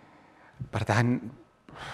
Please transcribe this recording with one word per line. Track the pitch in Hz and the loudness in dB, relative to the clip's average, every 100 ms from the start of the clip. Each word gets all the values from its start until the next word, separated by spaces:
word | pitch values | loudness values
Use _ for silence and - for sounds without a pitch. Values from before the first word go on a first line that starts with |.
| - - - - - - - | -20 -20 -20 -20 -20 -14 -6
Per | - - | -4 2
tant, | 107 120 123 107 - - _ - - - | 4 4 2 -2 -14 -20 _ -20 -16 -14